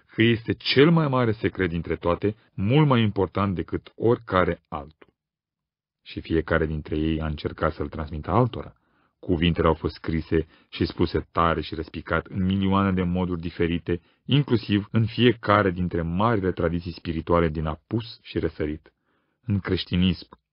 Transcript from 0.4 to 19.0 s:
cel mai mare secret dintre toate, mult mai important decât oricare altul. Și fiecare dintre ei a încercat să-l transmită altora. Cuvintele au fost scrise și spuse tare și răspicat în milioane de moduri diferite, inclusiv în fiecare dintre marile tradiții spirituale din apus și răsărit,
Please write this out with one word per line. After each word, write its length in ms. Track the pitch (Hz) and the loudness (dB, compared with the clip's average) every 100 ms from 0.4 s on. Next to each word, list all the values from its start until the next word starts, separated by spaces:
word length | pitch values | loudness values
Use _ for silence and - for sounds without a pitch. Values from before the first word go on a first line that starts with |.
| 110 | -2
cel 380 | - - 131 151 | -4 0 6 6
mai 160 | 165 151 | 6 2
mare 240 | 127 117 | 0 0
secret 380 | 107 95 - 92 | 0 -2 -2 -2
dintre 260 | 85 80 82 | -2 -4 -2
toate, 400 | 85 85 101 - _ | 0 0 -2 -4 _
mult 340 | - 98 143 151 | -6 0 4 4
mai 140 | 120 | 4
important 540 | 110 98 92 95 101 85 | 2 2 -2 0 -2 -2
decât 360 | 80 87 - - | -4 -6 -8 -2
oricare 680 | 110 120 117 92 87 82 _ | 0 0 0 2 2 -2 _
altul. 400 | 78 69 - _ _ _ _ _ _ _ _ _ _ | -12 -12 -18 _ _ _ _ _ _ _ _ _ _
Și 180 | - - | -16 -12
fiecare 440 | - 80 78 80 78 | -2 -2 2 0 0
dintre 320 | 78 - 78 | -4 -6 -2
ei 240 | 80 80 | -2 -2
a 40 | 78 | -4
încercat 480 | 76 87 - 80 | -6 -8 -4 -4
să-l 160 | - 73 | -2 -8
transmită 420 | 80 80 78 73 | -8 -10 -8 -2
altora. 420 | 101 123 71 - - _ _ _ _ | 2 2 -2 -12 -18 _ _ _ _
Cuvintele 480 | - 82 87 82 82 | -4 0 2 2 2
au 60 | |
fost 200 | 80 85 | 2 -2
scrise 540 | - - 80 - 82 78 _ _ | -6 -4 -4 0 -2 -2 _ _
și 160 | - 90 | -4 -4
spuse 420 | - 87 78 - | -2 -2 -2 -4
tare 300 | 85 82 80 | 0 2 0
și 140 | 78 80 | -4 -8
răspicat 500 | 78 82 - 82 - | -10 -10 -4 -4 -2
în 200 | 98 92 | -4 -2
milioane 460 | 98 95 98 98 | 0 2 2 2
de 120 | 92 | 0
moduri 380 | 87 90 90 87 | 0 -2 -2 -4
diferite, 600 | 85 - 85 85 - 87 _ _ - | -6 -2 -2 -2 -4 -6 _ _ 0
inclusiv 640 | 139 139 117 - 101 104 | 0 2 0 0 -2 0
în 140 | 113 110 | -2 0
fiecare 680 | 113 120 - - 104 98 | 2 2 4 2 4 4
dintre 300 | 87 87 85 | 0 -2 -2
marile 500 | 82 87 110 110 92 | -2 0 0 0 -2
tradiții 400 | - 85 87 90 | 0 -2 -2 -6
spirituale 580 | - - 82 80 85 82 | -8 -8 -6 0 2 2
din 160 | 78 78 | 0 -4
apus 540 | 76 - 113 113 - | -6 -6 -6 -6 -14
și 180 | - 107 | -10 -4
răsărit, 540 | 78 - 76 78 _ _ | -4 -4 -6 -8 _ _